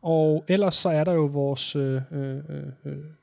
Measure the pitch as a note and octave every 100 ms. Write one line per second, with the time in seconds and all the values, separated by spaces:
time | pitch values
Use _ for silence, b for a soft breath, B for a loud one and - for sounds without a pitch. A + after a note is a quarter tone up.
0 | E3+ D#3+ D#3 D#3 D#3 F#3+ G3 - F#3 D#3
1 | D#3 E3+ D3 C#3+ C#3 C#3 - D3 C3+ C3
2 | C3 D3 C3+ C3+ D3+ C#3+ C#3+ C3 C#3+ C#3
3 | D3+ -